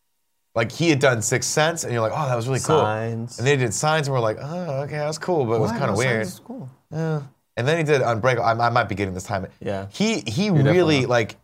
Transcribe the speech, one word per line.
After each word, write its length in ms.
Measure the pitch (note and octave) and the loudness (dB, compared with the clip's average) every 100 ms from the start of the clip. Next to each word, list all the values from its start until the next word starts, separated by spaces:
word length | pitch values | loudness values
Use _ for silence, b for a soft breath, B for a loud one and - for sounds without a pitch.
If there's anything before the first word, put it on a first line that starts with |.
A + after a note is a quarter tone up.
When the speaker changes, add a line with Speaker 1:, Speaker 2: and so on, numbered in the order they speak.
| _ _ _ _ _ | _ _ _ _ _
Speaker 1:
like, 180 | A2+ A#2 | -2 -2
he 160 | - E3 | 0 2
had 80 | C#3 | 4
done 220 | C#3 A#2+ | 4 2
Sixth 280 | G#2 B2+ - | 0 -2 0
Sense, 340 | - D#3 E3+ | 0 0 0
and 80 | B2+ | -4
you're 100 | A#2+ | -2
like, 100 | A2 D3+ | -2 -2
"Oh, 100 | C#3+ | -4
that 80 | |
was 140 | A#2+ A2+ | -2 -2
really 100 | C3 | -4
cool." 200 | - D#3 | 2 2
Speaker 2:
Signs. 580 | G#2+ G#2+ A2+ A2+ A#2 - | 2 0 -4 -6 -8 -4
Speaker 1:
And 80 | B2 | 0
they 80 | |
did 180 | C#3+ B2 | 2 0
Signs, 360 | G2 D3+ D#3+ C#3 | 0 0 0 0
and 60 | |
we're 60 | C3 | 0
like, 180 | A2+ G#2+ | 0 -2
"Oh, 420 | C#3 F3 F3 C3+ | -8 -8 -6 -6
okay, 140 | C#3+ D3+ | -6 -4
that 80 | D3 | -6
was 120 | D#3 | -6
cool, 260 | - E3+ | -2 0
but 100 | A#2+ | 2
it 60 | A2+ | 2
was 100 | A2+ | 0
Speaker 2:
Why? 80 | - | 0
Speaker 1:
kinda 140 | C3+ | -2
Speaker 2:
No, 60 | G2+ | 0
Speaker 1:
weird." 280 | B2+ A2+ A2 | 0 0 -2
Speaker 2:
Signs 140 | - | -8
was 60 | - | -14
cool. 220 | B3 C3 - _ | -14 -14 -18 _
Speaker 1:
Yeah. 320 | D#3 D#3+ D#3 C3+ _ _ - | -6 -4 -4 -6 _ _ -4
And 100 | B2 | 0
then 80 | E3 | 2
he 80 | |
did 160 | D3+ C#3+ | 4 4
Unbreakable. 460 | A#2 A2+ C3 A#2+ A2 | 4 2 2 2 2
I, 60 | |
I 180 | A#2 A#2 | 2 2
might 140 | A#2+ G#2 | 2 0
be 60 | |
getting 180 | F#2+ G2 | -2 -2
this 120 | F#2 | -4
time. 220 | - G2+ F#2 - | -6 -6 -6 -10
Speaker 2:
Yeah. 260 | - G2 G2 | -6 -6 -8
Speaker 1:
He, 300 | - G#3 G#3+ | -2 0 0
he 260 | - A2 G#3 | -2 -2 2
Speaker 2:
You're 80 | |
definitely 180 | E3 C3+ | 4 4
Speaker 1:
really, 280 | F3 E3 C#3+ | 4 4 4
Speaker 2:
not. 80 | A#2 | 2
Speaker 1:
like, 260 | A#2+ - - | 0 0 -6